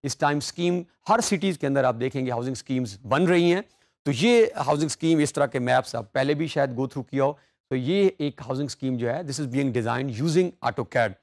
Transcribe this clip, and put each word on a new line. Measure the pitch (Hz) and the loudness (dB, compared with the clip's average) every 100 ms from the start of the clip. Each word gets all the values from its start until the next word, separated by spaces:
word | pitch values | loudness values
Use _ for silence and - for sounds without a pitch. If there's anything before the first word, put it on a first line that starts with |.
इस | 143 - | -8 -2
टाइम | 147 147 | 0 0
स्कीम | - - 175 180 175 _ - | -4 -2 0 0 -4 _ 0
हर | 226 | 2
सिटीज | 233 190 196 165 | 2 0 0 -2
के | 143 | 0
अंदर | 139 127 | 2 2
आप | 117 | 0
देखेंगे | 127 135 131 | -4 -2 -4
हाउसिंग | 120 123 127 | -4 -4 -8
स्कीम्स | - 127 120 98 110 | -4 -4 -4 -8 -2
बन | 131 180 | 0 4
रही | 175 170 | 4 4
हैं। | 180 226 _ _ _ - | 2 -2 _ _ _ -4
तो | |
ये | 123 208 240 220 - | 2 4 6 4 2
हाउसिंग | 139 147 156 | 0 0 0
स्कीम, | - 160 165 | -2 2 2
इस | 147 | 2
तरह | - 139 | 0 0
के | 135 | 0
मैप्स | 123 123 131 120 | 2 2 0 -8
आप | 104 135 | -6 -2
पहले | 139 147 | 0 0
भी | 156 | -2
शायद | 151 139 120 | 0 -2 -2
go | 135 | -6
through | 143 120 | -6 -6
किया | 139 | 0
हो। | 135 147 _ _ _ | 0 -2 _ _ _
तो | 131 | -4
ये | 127 196 196 - | 0 2 2 0
एक | 147 - | -6 -6
हाउसिंग | 123 135 143 | -8 -6 -6
स्कीम | - 131 127 | -4 -4 -2
जो | 120 | -2
है, | 135 165 | -4 -6
this | 131 | -6
is | 143 | -4
being | 127 139 120 | -2 0 0
designed | 113 117 135 113 | -2 -2 -4 -2
using | 160 160 180 - 120 | 0 2 0 -2 -6
autocad। | 110 117 131 110 92 | -4 -4 0 0 -2